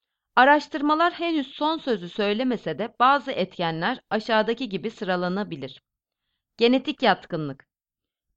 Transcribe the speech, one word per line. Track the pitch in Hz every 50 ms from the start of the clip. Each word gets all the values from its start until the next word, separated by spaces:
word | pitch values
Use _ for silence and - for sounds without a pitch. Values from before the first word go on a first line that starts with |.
| _ _ _ _ _ _ _
Araştırmalar | 240 254 277 294 302 294 - - 302 285 294 302 311 339 349 -
henüz | - 339 339 330 302 269 -
son | - - 294 311 330 311
sözü | - 277 226 190 175 175
söylemese | - - 208 202 208 220 262 254 240 185 - 170 160 139
de | 208 240 - -
bazı | 240 262 285 285 269 269
etkenler | - - 185 185 - - 175 165 160 160 170 214 262 - - -
aşağıdaki | - 220 220 - 226 220 214 220 233 226 262 214
gibi | 190 175 151 226
sıralanabilir. | - - 214 180 185 180 180 180 180 196 208 175 165 139 135 - - - _ _ _ _ _ _ _ _ _ _ _ _ _ _ _ -
Genetik | 226 240 254 269 262 311 302 - 262
yatkınlık. | 214 180 - - - - 160 156 143 139 - _ _ _ _ _ _ _ _ _ _ _ _ _ _ _